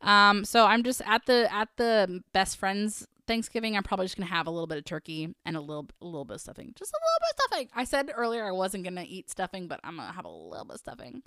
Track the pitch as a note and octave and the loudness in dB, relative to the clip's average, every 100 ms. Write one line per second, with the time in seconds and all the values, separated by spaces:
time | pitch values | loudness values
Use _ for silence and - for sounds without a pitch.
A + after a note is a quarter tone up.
0 | - G3+ G3+ G3+ G3+ A#3 A3 G#3+ A#3+ B3+ | 6 8 10 8 4 6 6 6 2 -2
1 | - A3 - B3 A#3 G3+ A3 _ A#3 A3+ | 2 0 4 4 4 0 -4 _ 2 4
2 | F#3+ F3+ - - F#3+ - F#3+ G3 G#3 G#3+ | 4 0 -2 0 0 0 -2 0 -2 -4
3 | - _ _ A3+ A3 - A3+ G#3+ G3 G3 | -14 _ _ -4 -2 -4 -2 -2 -2 -2
4 | F#3 - F#3 F3 E3 E3+ E3 D#3 D3 D#3 | -2 -4 -4 -2 -2 -4 -4 -6 -6 -10
5 | - D#3+ D#3 F3+ - D#3+ D3 D3+ D3 - | -8 -8 -8 -8 -8 -8 -6 -10 -10 -14
6 | F3 E3 C#3 - - - - - G#4 D#5 | -14 -12 -10 -12 -14 -16 -18 -16 -10 -4
7 | E5 E5 E5+ D#5 C5+ F#4+ B3+ - B3+ C#4 | 0 2 0 0 -2 -2 -6 -6 -2 -2
8 | C#4 C4 A#3+ A#3 G#3+ F#3 F#3 G3 F#3 F3+ | -2 -2 -2 -2 -4 -2 -2 -2 -8 -8
9 | F3 F#3 - - F#3 G3 F3 D3+ - C3 | -10 -14 -14 -6 -6 -6 -10 -10 -10 -12
10 | A#2+ E3+ B2 E2 D#2+ D#2 - - - - | -12 -12 -14 -14 -14 -14 -12 -14 -14 -16
11 | B2 A#2+ | -14 -16